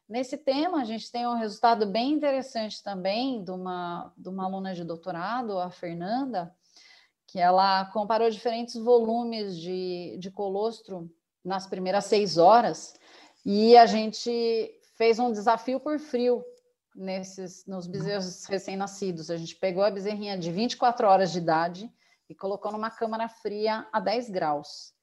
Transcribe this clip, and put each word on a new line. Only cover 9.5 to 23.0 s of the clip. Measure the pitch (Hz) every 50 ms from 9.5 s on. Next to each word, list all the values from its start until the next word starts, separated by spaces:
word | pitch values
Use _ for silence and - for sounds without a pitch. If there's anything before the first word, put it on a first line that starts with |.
| 180 165
de, | 165 175 185 185 185 185 180 175 175 160 110 -
de | 175 196
colostro | 190 208 202 196 190 202 214 226 220 - - - 190 180 170 170 - _ _ _ _ _ -
nas | 180 185 185 190
primeiras | - 190 185 185 185 180 175 180
seis | - 226 202 208 185 151 170
horas, | 165 185 220 240 226 175 160 - - - - - _ - - - - - _ _ -
e | 196 202 208 220 226 240
a | 240 233 208
gente | 202 220 220 220 214 - - 233 240 233 233 226 226 226 214 - - _ _ _ _
fez | - 226 233 226 208
um | 247 247
desafio | 220 208 202 233 226 226 - 262 254 269
por | - 302 302 294
frio, | 302 - - 240 247 247 247 220 - - - _ _ _ _ _ _ _ - 196
nesses, | 190 190 185 190 190 190 - 190 185 180 185 - -
nos | 196 190 185 175 175
bezerros | 170 160 160 202 202 196 190 180 180 - -
recém-nascidos. | - 202 190 190 190 190 190 196 196 196 - 202 190 175 160 156 165
A | 170 165
gente | 165 160 -
pegou | - - 190 175 185 196
a | 214
bezerrinha | 202 202 185 208 208 202 208 202 196 185
de | 165 170
vinte | 165 190 233 240 -
e | -
quatro | 262 240 233 240 240 202
horas | 190 190 190 175
de | 160 180
idade | 170 165 160 160 170 175 175 180 214 240 _ _ _ _ _ _ _ -
e | -
colocou | - 190 190 202 190 202 208
numa | 214 214 220 226
câmara | 220 -